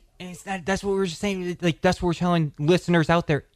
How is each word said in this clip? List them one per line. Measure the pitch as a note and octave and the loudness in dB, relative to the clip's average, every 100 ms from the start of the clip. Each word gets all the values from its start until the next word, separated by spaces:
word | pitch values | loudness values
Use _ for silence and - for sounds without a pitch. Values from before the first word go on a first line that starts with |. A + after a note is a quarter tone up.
| _ - | _ -18
And | F3+ | -16
it's | F3 F#3+ | -14 -8
not, | F#3+ | -6
that's | E3 F#3+ | -4 -4
what | G3 | -2
we | G3 | -2
were | F#3+ | -2
just | D#3+ | -4
saying. | G3+ F#3+ F3+ F3 | -4 -4 -6 -2
Like, | F3 - | -2 2
that's | F3+ F3+ | 0 2
what | F3+ | -2
we're | |
telling | E3 F3 E3+ D3+ - | 0 0 2 0 -2
listeners | D3 F3+ - F3 D#3 | 2 2 4 2 4
out | E3+ E3 | 2 2
there. | C#3+ - | -2 -2